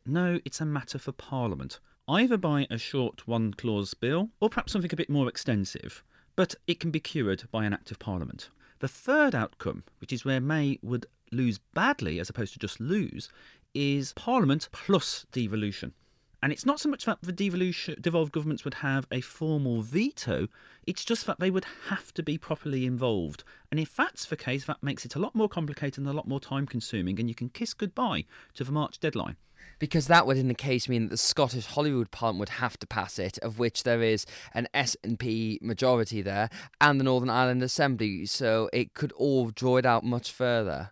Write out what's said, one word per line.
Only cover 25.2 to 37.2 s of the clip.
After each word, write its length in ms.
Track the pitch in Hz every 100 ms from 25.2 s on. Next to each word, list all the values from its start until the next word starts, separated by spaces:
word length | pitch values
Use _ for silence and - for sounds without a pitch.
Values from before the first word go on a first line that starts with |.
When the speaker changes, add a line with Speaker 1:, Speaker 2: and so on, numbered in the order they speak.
| 208 -
Speaker 1:
more 140 | 214
complicated 480 | 185 151 143 143 131
and 100 | 139
a 60 |
lot 160 | 147 -
more 100 | 135
time-consuming, 800 | - 139 139 120 - 110 90 95
and 80 | 117
you 80 | 113
can 140 | 123
kiss 240 | - 233
goodbye 500 | - 208 - 247 107 - - -
to 100 | -
the 80 | 131
March 300 | 147 151 -
deadline. 340 | 160 123 - - _ - - -
Speaker 2:
Because 280 | 151 165 139
that 180 | 170 131
would, 120 | 135
in 100 | 131
the 60 |
case, 340 | 123 143 127 120
mean 160 | 120
that 60 | 113
the 80 | 113
Scottish 480 | - - 135 123 107
Holyrood 460 | - 151 131 117
Parliament 280 | - 117 92
would 100 | 101
have 300 | - 120 -
to 80 | -
pass 320 | 107 92 -
it, 180 | 92 -
of 200 | 113 107
which 240 | 120 -
there 180 | 123 117
is 240 | 113 110 - - -
an 160 | 117 120
S 220 | 139 127 -
N 140 | 101 117
P 420 | 123 113 113 110
majority 600 | 113 110 131 123 110 110
there, 280 | 95 98 113 - - -
and 200 | 147 139
the 40 |
Northern 260 | 135 127